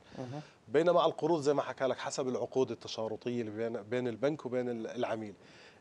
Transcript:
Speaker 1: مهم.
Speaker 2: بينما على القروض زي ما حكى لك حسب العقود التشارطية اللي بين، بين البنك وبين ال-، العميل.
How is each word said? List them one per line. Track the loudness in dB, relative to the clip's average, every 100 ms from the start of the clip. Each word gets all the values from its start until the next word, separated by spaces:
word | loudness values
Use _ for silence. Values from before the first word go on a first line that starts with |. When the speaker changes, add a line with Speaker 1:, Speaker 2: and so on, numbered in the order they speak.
| -14 -10
Speaker 1:
مهم. | -8 -10 -12 -20 0
Speaker 2:
بينما | 4 6 6
على | 4
القروض | 2 0 2
زي | 4
ما | 2
حكى | 0 -2
لك | 0 0
حسب | -4 -2 -2
العقود | -2 0 2 2
التشارطية | 0 -8 -6 -4 -4 -2 -2
اللي | -2
بين، | -2 -4 -4
بين | -2 0 0
البنك | 0 0 0
وبين | -2 -2 -2
ال-، | -4 -6
العميل. | -4 -2 -2 -6 -12 -20 -20 -20 -18